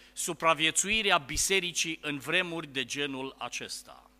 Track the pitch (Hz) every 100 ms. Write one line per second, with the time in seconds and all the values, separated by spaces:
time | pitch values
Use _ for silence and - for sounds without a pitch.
0 | - - - 170 165 156 160 156 190 220
1 | 202 175 131 151 - 196 180 165 165 160
2 | 151 143 127 170 180 165 156 131 123 143
3 | 143 131 135 - 120 - 120 - - 127
4 | -